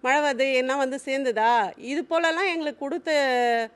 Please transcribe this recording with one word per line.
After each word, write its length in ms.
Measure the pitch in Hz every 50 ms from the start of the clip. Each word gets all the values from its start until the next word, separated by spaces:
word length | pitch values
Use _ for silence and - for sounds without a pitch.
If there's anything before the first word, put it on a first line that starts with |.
மழை 180 | - 254 269 294
வருது, 340 | 302 294 269 233 269 269 269
என்ன 220 | 254 254 262 262
வந்து 240 | 277 269 262 262 269 -
சேர்ந்துதா?" 680 | 285 269 269 277 254 220 214 220 226 240 233 208 180 -
இது 280 | - - 240 277 311 302
போலலாம் 480 | - 330 330 339 330 320 339 392 381 339
எங்களுக்கு 240 | 330 311 294 320 -
கொடுத்து, 380 | 277 277 302 339 - 330 311 285 277 262 254 247 247 240 233 233 226 220 _